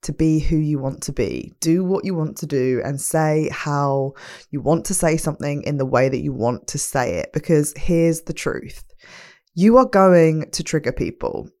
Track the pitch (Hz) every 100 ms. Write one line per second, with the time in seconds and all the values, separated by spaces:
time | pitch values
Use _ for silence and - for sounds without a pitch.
0 | - 147 160 156 147 160 151 147 135 -
1 | - 143 104 64 - - 160 170 185 190
2 | 196 175 156 - 151 139 127 123 - 139
3 | - 160 156 151 147 143 - 143 143 139
4 | 135 - - - - 147 120 165 - 202
5 | 170 160 156 139 143 143 - 143 135 127
6 | 131 131 143 127 113 123 - 143 - 139
7 | 123 87 - - - 160 147 - - 170
8 | 165 160 - 156 - - - - - -
9 | - - - _ _ - 196 240 262 196
10 | 190 180 165 156 147 - 147 160 147 101
11 | - - - - - _